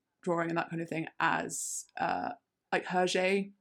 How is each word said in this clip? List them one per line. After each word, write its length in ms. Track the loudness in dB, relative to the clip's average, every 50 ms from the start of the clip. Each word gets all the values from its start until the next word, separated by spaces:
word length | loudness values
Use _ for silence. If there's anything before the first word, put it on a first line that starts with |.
| _ _ _ _ -2
drawing 260 | 0 0 0 0 0
and 80 | 0
that 120 | 0 -2 -2
kind 120 | -4 -6
of 80 | -4 -4
thing 160 | -4 -4 -4 -6 -2 0
as, 640 | 2 2 2 2 0 -4 -6 -6 -6 -6 -6 -8 -10 -10 _ -2
uh, 300 | 0 0 0 0 -2 -4 -6 -8 _ _ _ _ _ _
like, 140 | -2 -2 -2
Hergé. 640 | 0 2 2 4 4 4 2 2 4 2 2 0 -2 -8 _